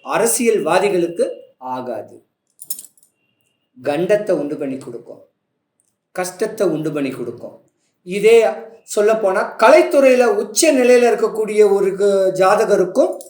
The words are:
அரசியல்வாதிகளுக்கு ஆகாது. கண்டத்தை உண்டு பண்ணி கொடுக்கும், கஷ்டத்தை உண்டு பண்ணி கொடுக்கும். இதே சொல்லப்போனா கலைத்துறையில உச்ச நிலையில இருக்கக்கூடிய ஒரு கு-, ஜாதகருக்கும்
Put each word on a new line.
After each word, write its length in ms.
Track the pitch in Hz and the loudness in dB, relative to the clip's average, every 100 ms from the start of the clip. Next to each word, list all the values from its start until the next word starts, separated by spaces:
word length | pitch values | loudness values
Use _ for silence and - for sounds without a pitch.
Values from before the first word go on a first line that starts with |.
அரசியல்வாதிகளுக்கு 1300 | 127 156 226 - 233 208 151 170 202 180 170 165 254 - - _ | -6 -2 0 0 0 0 0 0 0 0 -2 -4 -6 -6 -20 _
ஆகாது. 640 | 127 131 120 110 - - _ _ _ _ - - - _ _ _ _ _ _ _ _ - | -12 -10 -8 -12 -12 -20 _ _ _ _ -14 -14 -14 _ _ _ _ _ _ _ _ -10
கண்டத்தை 480 | 131 147 180 208 - | -6 -4 0 0 0
உண்டு 260 | 170 143 147 | -4 -4 -8
பண்ணி 220 | 139 131 | -8 -10
கொடுக்கும், 440 | - 120 - - _ _ _ _ _ _ _ _ _ | -12 -16 -18 -20 _ _ _ _ _ _ _ _ _
கஷ்டத்தை 540 | - 180 - 214 - 190 | -10 -10 -6 -8 -2 -4
உண்டு 260 | 156 156 | -2 -6
பண்ணி 180 | 147 135 | -4 -6
கொடுக்கும். 500 | 127 120 - 107 - _ _ _ _ | -6 -12 -12 -18 -20 _ _ _ _
இதே 420 | 180 196 214 233 220 - - - _ - | -10 0 4 4 4 -2 -12 -20 _ -2
சொல்லப்போனா 460 | 208 220 196 190 233 - | 0 2 0 -2 -4 2
கலைத்துறையில 680 | 226 320 339 294 269 247 | 6 6 4 4 4 4
உச்ச 480 | 240 202 220 - 320 | 2 0 -4 0 2
நிலையில 360 | 269 247 247 240 | 2 4 4 4
இருக்கக்கூடிய 640 | 220 220 214 214 214 208 | 0 -2 -4 -4 2 4
ஒரு 180 | 196 190 | 4 0
கு-, 440 | 180 202 196 190 185 | 0 0 2 0 2
ஜாதகருக்கும் 800 | 185 208 226 196 180 254 339 - | 2 2 2 0 0 0 0 -2